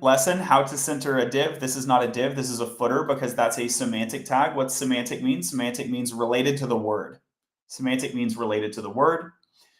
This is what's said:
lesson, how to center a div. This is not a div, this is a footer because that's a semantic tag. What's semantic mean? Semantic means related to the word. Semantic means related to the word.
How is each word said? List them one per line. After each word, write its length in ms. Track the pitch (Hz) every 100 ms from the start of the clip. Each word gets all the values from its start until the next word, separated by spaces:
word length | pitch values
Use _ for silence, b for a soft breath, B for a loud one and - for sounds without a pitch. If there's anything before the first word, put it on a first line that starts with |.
lesson, 380 | 131 135 180 180
how 240 | - 139
to 160 | 139 143
center 400 | - 143 139 131
a 100 | 120
div. 300 | 135 151 147
This 160 | 131
is 120 | 127 131
not 180 | 127
a 40 | 120
div, 280 | 113 135 139
this 120 | 127
is 120 | 117
a 60 | 117
footer 360 | - 120 135
because 320 | 151 131 131
that's 240 | 123 113 -
a 100 | 120
semantic 560 | - 120 113 110 143
tag. 300 | - 131 151
What's 200 | 139 131
semantic 480 | - 131 123 120 110
mean? 200 | 127 135
Semantic 480 | 175 127 120 120 -
means 240 | 123 120
related 420 | 113 117 123 135 139
to 80 | 127
the 120 | 113
word. 400 | 107 104 - - _ _ _ _ _
Semantic 480 | - 131 127 135
means 220 | 120 120 113
related 360 | 113 107 107
to 60 | 110
the 100 | 101
word. 420 | 110 151 165 175 - _ _ _ _